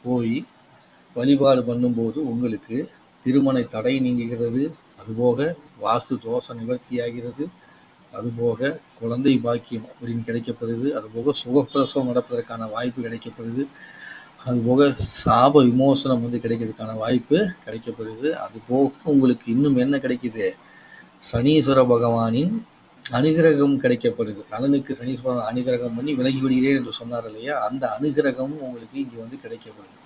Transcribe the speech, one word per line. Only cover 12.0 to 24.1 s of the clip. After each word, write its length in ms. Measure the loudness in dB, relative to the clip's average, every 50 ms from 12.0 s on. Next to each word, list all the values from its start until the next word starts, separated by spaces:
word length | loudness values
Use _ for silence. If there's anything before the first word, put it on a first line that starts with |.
| -2 0
நடப்பதற்கான 580 | 0 -2 -2 -2 -6 -6 -6 -8 -10 -10 -8 -8 -6
வாய்ப்பு 240 | -6 -6 -6 -6 -6 -8
கிடைக்கப்படுது, 560 | -8 -10 -10 -12 -14 -14 -10 -10 -6 -4 -4 -6 -6 -8 -20 -20 -20 -20 -20 -20 -20 -20 -20 -20 -20 -20 -12 -4
அதுபோக 340 | -2 0 2 2 4 4 4 4 2 0 -2 -6 -6 -6 -4
சாப 420 | 2 4 6 6 6 8 8 8 8
விமோசனம் 560 | 8 6 4 4 4 2 2 2 0 0 0 -2
வந்து 140 | -4 -4 -4 -2
கிடைக்கிறதுக்கான 480 | -4 -4 -2 -4 -8 -8 -10 -10 -10 -6 -6 -2
வாய்ப்பு 340 | 0 0 0 2 2 2 2 2 -2 -4 -10 -14
கிடைக்கப்படுது. 640 | -12 -12 -10 -10 -10 -10 -8 -10 -10 -8 -6 -4 -4 -4 -4 -8
அதுபோக 460 | -10 -12 -16 -4 0 2 2 2 2 0 -6 -2 4 4
உங்களுக்கு 320 | 6 6 6 4 2 -2 0 2
இன்னும் 240 | 2 4 4 4 4 2
என்ன 120 | 2 0 -2 0
கிடைக்குது? 440 | -4 -4 -4 -4 -8 -4 -2 -2 -2 -4 -6 -20 -20 -20 -20 -20 -20 -20 -20 -20 -20 _ _ -12 -4
சனீஸ்வர 500 | -2 2 4 6 6 6 4 6 6 6 6 6
பகவானின் 640 | 4 4 4 2 2 2 2 2 2 2 0 0 -2 -4 -8 _ _ _ _ _ _ -16 -10 -4 0
அனுகிரகம் 580 | 2 2 4 4 6 6 6 6 6 4 2 2 2 2
கிடைக்கப்படுது. 580 | 2 2 2 0 -2